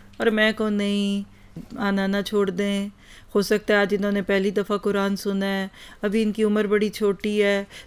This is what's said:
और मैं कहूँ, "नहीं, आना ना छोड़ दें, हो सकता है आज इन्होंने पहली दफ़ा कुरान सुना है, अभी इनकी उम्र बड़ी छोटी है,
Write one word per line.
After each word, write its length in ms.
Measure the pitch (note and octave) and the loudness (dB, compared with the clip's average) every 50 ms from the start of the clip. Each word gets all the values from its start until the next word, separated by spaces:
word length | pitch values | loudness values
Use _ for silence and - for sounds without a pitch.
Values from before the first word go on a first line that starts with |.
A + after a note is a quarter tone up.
| - - - - | -20 -20 -8 -2
और 100 | A3+ A3+ | 0 0
मैं 220 | A3 G#3+ G#3+ A3 A3 | 2 4 2 2 2
कहूँ, 160 | - A3 G#3+ | 0 -2 0
"नहीं, 540 | G#3 G3+ G3+ G3+ G3+ G3+ G3+ G3+ G3+ G3+ G3+ - - - - - - - - - - - | 0 0 0 0 0 0 0 -2 -2 -4 -6 -8 -14 -20 -20 -20 -18 -18 -16 -14 -8 -4
आना 280 | G#3 G3+ G3 G3 G3 | -2 0 0 0 0
ना 160 | F#3+ G3 G3+ G3 | 0 0 -2 -2
छोड़ 280 | - G#3+ G3+ G3+ F#3+ F3+ | 0 0 0 0 0 0
दें, 380 | F#3 G3+ G3+ G3+ G3 G3 G3+ - - - - - - - - - | -2 -2 -2 -2 -2 -4 -6 -10 -16 -20 -20 -20 -20 -20 -2 0
हो 80 | G3+ G3 | 0 2
सकता 320 | - G#3+ G#3 G#3 - G#3+ | 2 0 0 2 2 2
है 60 | G3+ | 4
आज 120 | G3+ F#3+ G#3 | 4 2 0
इन्होंने 280 | G3+ G3+ G3+ G3+ G3+ F#3+ | 0 0 0 0 -2 0
पहली 260 | - G3 G3 F#3+ G3+ F#3+ | 0 0 2 2 0 0
दफ़ा 240 | G#3 G3 - G#3 G3 | -2 -2 -2 -4 -2
कुरान 380 | - G#3 G3+ G3+ G3 G3 G3 F#3+ | -2 0 0 0 0 0 -2 -2
सुना 280 | - G3+ G3 G3 G3 G3 | -4 -4 -2 -2 -2 -2
है, 220 | G3 G3 F#3+ G3 - - - - - - - | -2 -4 -4 -6 -10 -16 -20 -20 -14 -6 -4
अभी 180 | G#3 G3 A3+ A3+ | -2 0 2 0
इनकी 220 | G#3+ G3+ - A3 | 0 0 0 0
उम्र 220 | G#3 G#3 G#3+ G#3+ G3+ | 2 2 2 2 2
बड़ी 200 | G#3 G#3 G#3 G#3 | 2 2 0 0
छोटी 460 | F#3+ - G#3+ G3+ G3 G3 - G#3+ G#3 G#3 | -2 0 0 0 0 0 -2 -2 0 2
है, 280 | G3+ G3+ G3+ G3 G3+ - - - - | 2 4 2 0 -2 -6 -14 -20 -18